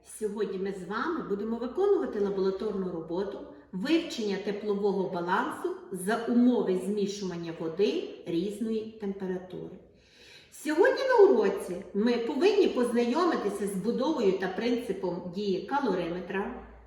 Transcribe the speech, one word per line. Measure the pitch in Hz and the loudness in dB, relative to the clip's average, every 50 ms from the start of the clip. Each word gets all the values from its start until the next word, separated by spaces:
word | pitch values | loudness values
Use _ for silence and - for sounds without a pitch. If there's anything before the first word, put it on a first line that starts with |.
| _ - - - | _ -20 -12 -6
Сьогодні | 220 202 196 220 202 180 190 185 | -6 -6 -2 -4 -4 -4 -4 -4
ми | 190 196 185 185 175 | -4 -4 -6 -8 -8
з | 170 | -8
вами | 208 240 - 330 339 277 180 - | -6 -4 -4 -4 -4 -4 -4 -4
будемо | 202 196 220 226 233 | -4 -4 -2 -4 -4
виконувати | 233 247 247 - - 392 415 392 339 277 240 - 214 | -4 -6 -6 -2 0 2 4 4 2 2 -2 -2 -2
лабораторну | 202 196 196 190 190 190 190 - 220 214 196 196 185 180 | -2 -2 0 0 0 0 0 -2 -4 -4 -4 -2 -4 -4
роботу | 165 165 160 - 170 185 202 202 - - - - - - - - | -4 -8 -8 -6 -4 -4 -4 -4 -6 -10 -12 -14 -16 -20 -18 -10
вивчення | - 185 196 285 320 330 - - - - 214 202 196 | -8 -6 0 2 2 2 2 -2 -6 -4 -2 -2 -2
теплового | 185 - 214 190 - - 208 202 196 208 202 185 190 180 165 | -2 -2 -4 -4 -4 -2 -2 -2 2 2 2 2 2 -2 -2
балансу | 180 175 170 175 185 214 254 311 - - - 349 370 - - - | -2 -4 -2 0 0 0 0 -2 -6 -6 -6 -6 -6 -6 -10 -12
за | 196 180 175 190 226 | -10 -6 -2 -2 -2
умови | 233 - - 240 240 247 247 247 214 - 202 185 185 185 | -2 0 2 4 6 6 6 6 4 2 2 0 0 0
змішування | 190 208 208 196 190 - - 196 180 175 170 170 165 160 - | -2 0 0 0 -2 -2 -4 -6 -6 -6 -6 -6 -8 -6 -6
води | 170 160 160 170 202 247 294 349 403 - - - - | -6 -6 0 2 2 2 2 0 -4 -6 -12 -14 -8
різної | 180 165 165 180 208 202 - 233 220 220 220 214 - - - | -4 -2 -2 -2 -2 -4 -4 -4 -2 -2 -4 -4 -8 -10 -8
температури. | 208 196 196 - 190 185 185 185 185 - 175 165 160 165 185 - - - - _ _ _ _ - - - - - - - | -6 -6 -6 -4 -4 -4 -4 -4 -6 -10 -12 -12 -12 -12 -14 -16 -20 -20 -20 _ _ _ _ -20 -20 -20 -20 -20 -20 -20
Сьогодні | - - - 302 302 311 415 523 - - - 508 | -20 -10 -4 -2 4 6 6 6 6 2 2 4
на | 508 | 8
уроці | 453 392 - - 214 208 190 - - - - 175 - - - - | 10 10 10 10 6 4 2 2 0 -4 -6 -8 -8 -10 -6 -2
ми | 196 214 247 240 240 | 2 2 4 2 2
повинні | 233 233 294 262 330 415 415 403 349 - | 0 -2 0 4 4 4 6 6 4 4
познайомитися | - 254 240 208 226 240 240 233 254 320 370 339 277 220 - 202 202 202 208 | 4 2 0 2 2 2 2 2 2 2 2 2 2 0 -2 -2 -2 -2 -4
з | 190 190 | -4 -4
будовою | 185 175 226 214 196 262 311 320 269 220 190 180 - | -2 -2 -2 0 0 0 0 0 2 2 2 2 2
та | 190 180 | -2 -4
принципом | - - 233 247 247 233 - - 185 - - 175 170 180 - 180 170 | -4 -2 0 0 0 0 -2 -4 -6 -4 -4 -4 -4 -4 -8 -8 -6
дії | 196 208 202 185 - - | -4 -2 0 -2 -2 -2
калориметра. | - 262 285 269 220 185 175 170 165 175 180 190 - 196 190 208 233 - - - - - - - | -2 -2 0 0 0 0 0 -2 -4 -4 -6 -6 -4 -4 -4 -4 -4 -6 -10 -14 -16 -20 -20 -20